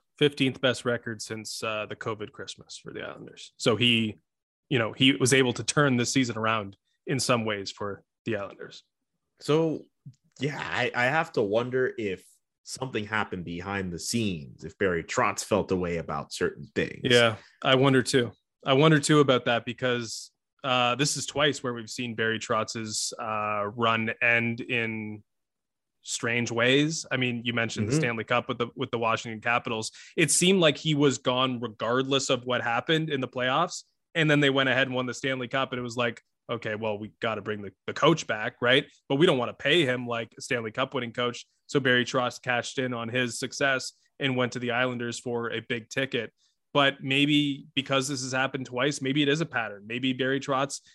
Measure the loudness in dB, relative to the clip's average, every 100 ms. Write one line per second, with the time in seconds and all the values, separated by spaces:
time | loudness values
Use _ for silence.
0 | _ 0 0 2 0 2 0 0 -2 -4
1 | -4 -10 -8 -10 -10 -8 -6 -4 -6 -8
2 | -8 -6 -8 -12 -14 -16 -18 -18 -14 -12
3 | -12 -12 -16 -18 -20 -4 0 2 4 4
4 | 0 -4 _ _ _ _ -2 0 0 2
5 | 4 4 4 6 4 0 -2 2 4 2
6 | 2 2 0 0 -2 -2 -4 -12 _ _
7 | -4 -2 2 2 2 -2 -6 -8 -8 -8
8 | _ _ -4 -4 -6 -12 -16 -18 -20 _
9 | _ _ _ _ 0 2 2 -2 -8 _
10 | -20 -20 _ -8 -6 -4 -4 -2 -2 0
11 | 2 2 0 0 0 0 0 0 -2 -2
12 | -6 -6 -10 _ _ _ -16 -8 -6 -4
13 | -2 -2 -2 -6 -8 -8 -6 -4 -4 -6
14 | -4 -2 -2 -4 -10 -14 -16 -2 0 0
15 | -2 0 0 -2 0 0 2 0 0 -4
16 | -4 -8 -8 -4 -4 -4 -8 -4 -4 -2
17 | 2 4 4 2 -8 _ 2 4 6 4
18 | 4 2 2 -4 _ _ 2 6 8 6
19 | 6 6 8 4 4 0 0 -2 -2 -2
20 | -4 -10 -14 _ _ _ 0 2 2 2
21 | 0 -2 -4 0 0 0 -4 -6 -8 -8
22 | -6 -2 -2 -2 0 -2 -2 -6 -6 -4
23 | -6 -6 -4 -4 -2 -2 -4 0 2 2
24 | 0 0 2 2 2 -2 -4 -4 -4 -6
25 | -8 -12 -16 _ _ _ _ _ _ _
26 | -10 -6 -2 0 0 2 4 4 4 -2
27 | -4 -2 -2 -2 -2 -2 -2 -2 0 0
28 | 0 -2 0 0 0 -4 -4 -4 -4 -2
29 | 0 0 -4 -6 0 0 0 -4 -6 -10
30 | -6 0 2 4 4 6 4 2 0 4
31 | 4 2 0 0 0 -2 -6 -4 -2 0
32 | 2 0 0 -2 0 -2 0 -2 0 0
33 | 0 -4 -4 -4 0 0 0 -4 -16 _
34 | _ 0 4 6 6 4 2 2 2 0
35 | -4 -4 -4 -4 -4 -2 -2 -4 -4 -2
36 | -2 -4 -12 _ -8 -8 -6 -4 -4 -4
37 | -8 -6 -4 -4 -6 -8 -10 -12 -10 0
38 | 2 2 -2 -4 -4 -2 2 2 2 _
39 | -2 4 4 4 0 -4 0 2 2 0
40 | -4 -6 -8 -12 -4 -4 -4 -4 -4 -4
41 | -6 -4 -4 -4 -12 _ -4 0 4 4
42 | 2 0 -2 -4 -2 -2 -2 -4 -4 -4
43 | -4 -2 -2 -4 -8 -2 0 0 -4 -14
44 | _ -6 -2 0 0 -2 -2 0 0 -2
45 | -6 -6 -4 -4 -4 -6 -6 -6 -6 -4
46 | -2 -4 -6 _ _ _ _ 2 2 2
47 | 0 2 4 4 2 -2 -6 -6 0 0
48 | 0 -4 -4 -2 -2 -4 -6 -2 -2 0
49 | 0 2 2 2 0 -2 -4 -6 -10 -4
50 | -2 0 0 -2 0 0 -2 -4 -16